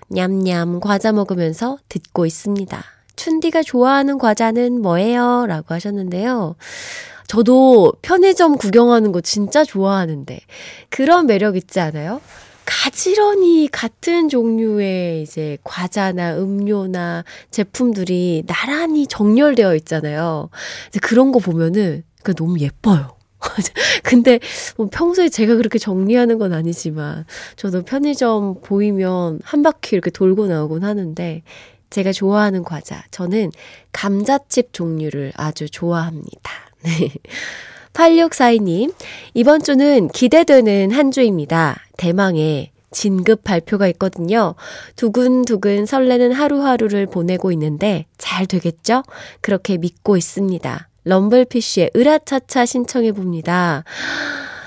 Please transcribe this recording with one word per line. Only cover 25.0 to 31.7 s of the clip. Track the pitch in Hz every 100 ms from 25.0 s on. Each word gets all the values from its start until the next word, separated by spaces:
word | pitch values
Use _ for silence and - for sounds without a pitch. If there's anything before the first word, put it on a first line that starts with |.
| 339 359 339
제가 | - 220 233
그렇게 | 220 226
정리하는 | 214 185 190 247 240 226
건 | 196
아니지만 | 165 165 170 160 156 147 160 160 - - -
저도 | 202 180
편의점 | 175 269 294 285 240 220 202 185
보이면 | - 202 208 196 185 185 175 160
한 | - 294
바퀴 | 294 - - 196
이렇게 | 170
돌고 | - 190 190 208
나오곤 | 160 151 156
하는데 | 196 208 175 165 175 160 - - -